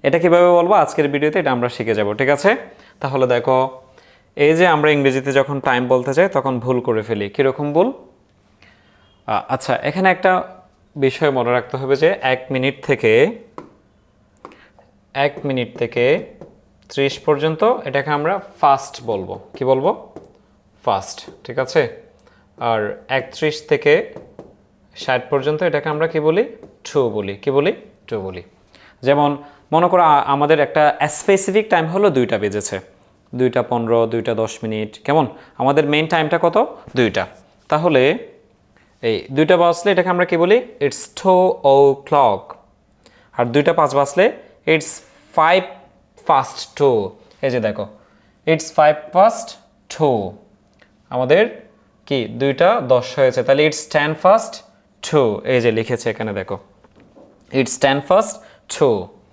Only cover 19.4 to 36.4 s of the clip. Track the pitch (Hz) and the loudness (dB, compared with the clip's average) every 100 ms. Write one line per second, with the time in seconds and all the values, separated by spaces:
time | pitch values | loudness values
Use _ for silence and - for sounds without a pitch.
19.4 | - - 131 131 156 294 - - - _ | -16 -6 0 2 0 -4 -10 -20 -20 _
20.4 | _ _ _ _ - 98 - - - - | _ _ _ _ -2 -2 -4 -12 -16 -20
21.4 | - 120 131 165 123 - - _ _ _ | -10 -6 0 0 0 -6 -20 _ _ _
22.4 | _ - 117 110 104 - - 131 127 - | _ -6 -2 0 -2 -8 -4 -4 -4 -4
23.4 | 156 151 - 143 147 165 - - - - | -4 -4 -2 0 4 2 0 -14 -20 -20
24.4 | - _ _ _ _ - - 127 120 143 | -20 _ _ _ _ -12 -4 -4 -2 -4
25.4 | 135 151 180 147 151 151 160 160 151 170 | -2 -4 -4 -4 -6 -4 -4 -2 0 0
26.4 | - - - _ - 147 123 104 98 98 | -2 -8 -20 _ -6 -2 -2 -4 -8 -6
27.4 | 143 135 160 - - _ - 110 95 90 | -2 0 0 -4 -14 _ -10 -10 -8 -12
28.4 | - _ _ _ - _ 123 143 147 143 | -18 _ _ _ -20 _ 0 2 2 -2
29.4 | - - _ 156 175 180 165 143 - 139 | -10 -20 _ 0 2 4 4 4 2 0
30.4 | 143 156 139 156 151 - 147 - - 190 | 2 2 2 2 2 2 -4 -2 0 0
31.4 | 190 196 214 175 160 185 208 131 117 107 | 2 0 2 0 0 0 2 2 0 -2
32.4 | 101 104 98 98 - _ _ _ _ 123 | -2 -4 -6 -10 -12 _ _ _ _ -2
33.4 | 127 123 117 120 113 117 113 117 113 113 | 0 0 -2 -4 0 0 0 -2 -4 -4
34.4 | 110 - 113 107 107 - - 151 135 - | -4 -6 -8 -6 -8 -10 -2 0 0 -8
35.4 | - - 127 143 147 147 160 170 151 165 | -20 -4 0 2 2 0 0 -2 0 0